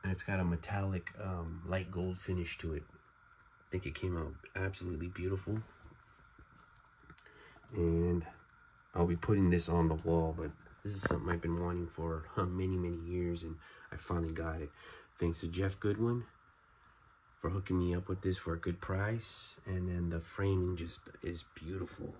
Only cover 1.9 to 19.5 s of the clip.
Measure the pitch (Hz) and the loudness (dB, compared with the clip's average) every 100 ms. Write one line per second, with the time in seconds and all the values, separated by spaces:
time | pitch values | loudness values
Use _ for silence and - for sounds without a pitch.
1.9 | 90 92 90 - 90 82 - 82 78 - | -2 -2 -2 -2 0 0 -4 -2 -4 -6
2.9 | - - - - - - - - 92 69 | -18 -20 -20 -20 -20 -20 -20 -6 -4 -4
3.9 | 76 92 85 76 71 - - 95 95 90 | -2 -2 0 -2 -6 -10 -2 -2 -2 -4
4.9 | 78 87 92 92 95 - 107 110 - - | -4 -4 -2 0 0 0 -4 -4 -16 -20
5.9 | - - - - - - - - - - | -20 -20 -20 -20 -20 -20 -20 -20 -20 -20
6.9 | - - - - - - - - 98 85 | -20 -20 -20 -20 -20 -20 -20 -8 2 4
7.9 | 82 87 87 82 - - - - - - | 6 4 2 0 -12 -20 -20 -20 -20 -6
8.9 | 90 87 85 - 104 92 87 82 87 82 | 2 4 4 4 6 8 6 4 4 6
9.9 | 78 82 82 80 80 78 - - - 104 | 4 4 4 4 0 -4 -8 -18 -10 -6
10.9 | 98 - - 90 85 82 85 87 87 82 | -6 -2 0 0 0 0 0 0 -2 -4
11.9 | - 82 80 78 - 90 90 92 92 87 | -4 -4 -4 -4 -2 0 0 0 0 0
12.9 | 85 82 90 87 85 82 80 - - - | -2 -4 -2 0 -2 -6 -10 -14 -20 -12
13.9 | - - 87 82 78 82 80 73 - - | -12 -2 -2 0 -2 -4 -4 -6 -10 -18
14.9 | - - - 85 82 82 87 98 95 107 | -18 -20 0 0 0 -2 0 0 2 0
15.9 | 101 117 120 113 - - - _ - - | 2 2 2 -4 -16 -20 -20 _ -20 -20
16.9 | - - - _ - 82 95 95 92 90 | -20 -20 -20 _ -4 -2 -2 2 4 4
17.9 | 87 90 92 95 90 - 82 90 87 - | 2 0 -2 0 0 -2 -2 -2 -4 -2
18.9 | 95 104 117 - - - | 0 0 -2 -4 -6 -8